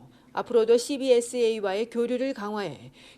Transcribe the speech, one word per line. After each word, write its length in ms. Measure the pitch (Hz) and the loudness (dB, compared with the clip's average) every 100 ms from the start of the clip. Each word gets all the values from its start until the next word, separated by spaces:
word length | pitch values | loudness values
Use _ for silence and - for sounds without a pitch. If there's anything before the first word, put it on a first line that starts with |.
| - _ _ | -20 _ _
앞으로도 460 | - 196 233 220 233 | -8 0 2 4 4
씨비에스에이와의 1120 | 233 277 262 240 240 247 226 220 196 196 233 | 2 -2 2 2 2 0 0 0 -2 -2 -2
교류를 420 | 233 240 247 269 | -2 -2 -2 -2
강화해 580 | 269 208 214 185 135 127 - - | -4 -6 -6 -6 -8 -16 -20 -20